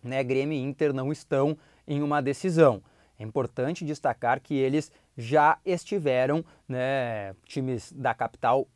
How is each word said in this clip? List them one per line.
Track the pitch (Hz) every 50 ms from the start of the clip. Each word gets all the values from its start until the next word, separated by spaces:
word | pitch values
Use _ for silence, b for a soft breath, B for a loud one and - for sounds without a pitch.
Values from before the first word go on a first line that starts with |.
né, | - 120 127 135 139
Grêmio | 123 131 131 139 147 156
e | 143 127
Inter | 139 139 _ 156 147 135
não | 135 131 139
estão | 151 - - _ 151 135 139 147 156 b b b b b b
em | - 147 143 147
uma | 147 147 147 135
decisão. | 135 139 - - 190 170 160 160 139 113 95 - b b b b b b _
É | 107
importante | 110 - 143 127 113 - - 127 139 170 - 175
destacar | 147 151 - - 135 117 - - 120 127 127
que | _ - 147
eles | 135 131 131 135 156 147 - b b b b b
já | - 117 113 139 151 147 151 156 - _
estiveram, | 185 180 170 - - 208 202 156 143 127 127 127 135 143 160 165 b b b b _
né, | 131 127 127 131 135 135 127 120 113 107 101 98 98 _ _
times | _ - 147 131 127 127 113 - - 175
da | 147 131 123 117
capital | _ 120 117 - - - 120 123 135 135 _ _